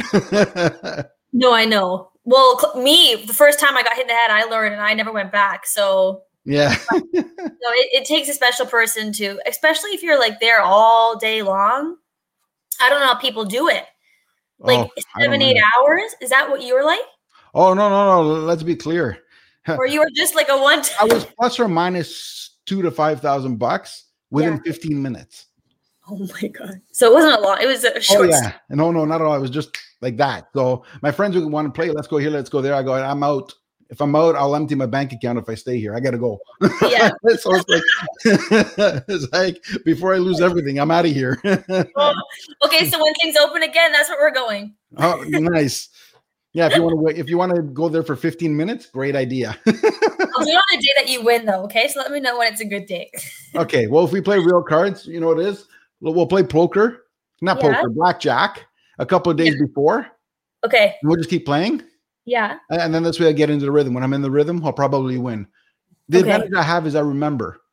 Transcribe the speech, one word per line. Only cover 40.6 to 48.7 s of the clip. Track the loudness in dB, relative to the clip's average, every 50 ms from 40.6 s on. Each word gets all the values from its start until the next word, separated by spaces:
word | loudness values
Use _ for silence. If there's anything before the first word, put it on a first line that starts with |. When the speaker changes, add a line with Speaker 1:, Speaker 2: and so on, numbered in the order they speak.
| -4 -2 -2 -2
Speaker 1:
I'm | 0 2
outta | 2 2 2 2
here." | 0 0 -2 -2 -4 -2
<laughs> | 0 -2 -2 -2 -2 -4 -2 -2 -2 -2 -2
Speaker 2:
Oh, | 0 0 0 0 -2 -8 -14 -18 -20 -20 -14 -4 -2 0
okay, | 2 2 2 0 0
so | 0 0
when | 0 0 0
things | -2 -4 0 2
open | 2 2 2 2 -4 -4
again, | 0 2 2 2 4
that's | 2 2 0 0
where | 0 0
we're | 0 2 2
going. | 0 -4 -4 -6 -8 -10 -14 -18 _ _ _ -4
Speaker 1:
Oh, | -2 0 0 0 -2 -6
nice. | -4 -2 0 0 0 0 0 0 -2 -4 -8 -14 -16 _ _ -20 _ _ _ _ _ _ _ _ _
Yeah, | -2 0 2 2
if | 2
you | 2
wanna | 2 2 0
wait, | 0 0 -2 -2 -4
if | -6 -2
you | -2
wanna | 0 0 0 0 -2
go | -2 -4 -4 -4 -4 -2
there | -2 -2 -2
for | -4 -6
fifteen | -4 -4 -6 -4 -4 -4 -2 -2
minutes, | -2 -2 -4